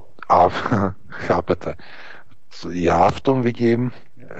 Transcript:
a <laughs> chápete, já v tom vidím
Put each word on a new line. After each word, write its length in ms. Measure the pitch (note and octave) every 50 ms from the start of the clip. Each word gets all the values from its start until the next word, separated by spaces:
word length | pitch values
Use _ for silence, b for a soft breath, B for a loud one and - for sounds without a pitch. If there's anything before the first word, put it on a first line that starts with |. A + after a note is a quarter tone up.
| - - - - - -
a 200 | - F2 F2+ F#2
<laughs> 600 | - - - - C3 G2+ G2+ F#2 - - - -
chápete, 640 | - - - - - F2 - - F#2 - - D#2+ D2+ B B B B B B B B B B B - - - - - - - E2+
já 400 | F2 F2+ F2 - - - - G2+
v 100 | F#2 -
tom 220 | - C#3 C3+ C3
vidím 480 | A#2+ A#2+ A#2 - A#2+ A#2 A#2 A#2 B2 B2 B B B - - - - - - -